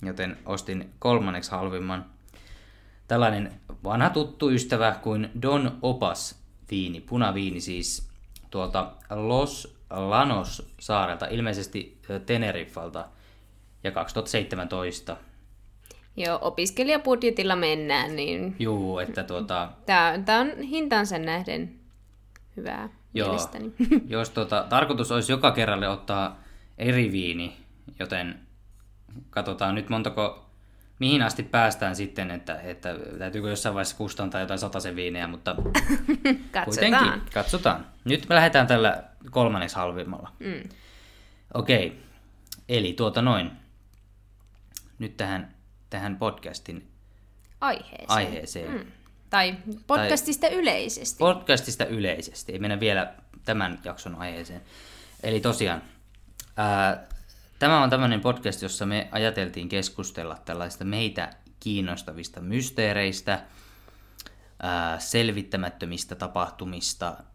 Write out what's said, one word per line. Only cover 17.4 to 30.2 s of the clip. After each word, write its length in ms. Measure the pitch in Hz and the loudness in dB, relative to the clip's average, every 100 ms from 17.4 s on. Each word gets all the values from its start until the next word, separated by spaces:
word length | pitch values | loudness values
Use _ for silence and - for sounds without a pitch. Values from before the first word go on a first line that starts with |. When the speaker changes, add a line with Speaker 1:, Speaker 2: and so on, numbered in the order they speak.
| 196 180 | 2 2
Speaker 2:
mennään, 600 | 160 156 151 139 151 156 | 2 2 2 2 2 -2
niin 400 | 139 87 92 95 | -2 -2 -4 -2
Speaker 1:
Juu, 400 | 113 104 95 92 | 0 0 0 -2
että 240 | 90 101 | -2 -4
tuota 440 | 92 90 101 90 87 - - | -4 -4 -2 -2 -2 -6 2
Speaker 2:
tää, 320 | 185 165 170 | 4 4 2
tää 220 | 196 220 | 2 4
on 180 | 269 - | 2 -4
hintansa 560 | 277 320 294 220 202 175 | -6 -4 2 2 2 -2
nähden 560 | 160 170 185 - 175 - - - - - - - - - | -2 -4 -4 -6 -6 -12 -20 -20 -20 -20 -20 -20 -18 -12
hyvää 320 | 151 - 107 - - | -8 -8 -10 -16 -8
Speaker 1:
Joo. 140 | - 104 | -2 0
Speaker 2:
mielestäni. 440 | 180 - - 110 - 226 | 0 -2 -8 -8 0 4
<laughs> 140 | 294 120 | 4 4
Speaker 1:
Jos 240 | 110 113 | -2 0
tuota, 360 | - 110 104 - | -2 0 0 4
tarkoitus 420 | 127 151 120 113 | 4 4 2 2
olisi 200 | 120 113 | 2 2
joka 180 | 131 135 | 4 4
kerralle 380 | 117 110 98 98 | 4 2 2 0
ottaa 520 | 98 - 101 95 - - - - - | -2 -2 0 -2 -4 -18 -20 -20 -2
eri 340 | 120 123 110 | 2 4 4
viini, 440 | 98 90 85 85 - - - - - | 2 -2 -4 -6 -10 -20 -20 -16 -10
joten 420 | 92 92 90 - - - - - - - - 113 - | -6 -4 -6 -10 -18 -20 -20 -20 -20 -20 -18 -18 -8
katsotaan 440 | 104 98 92 98 | -4 -4 -2 0
nyt 140 | 101 104 | 0 -2
montako... 600 | 113 110 101 | -2 -2 -2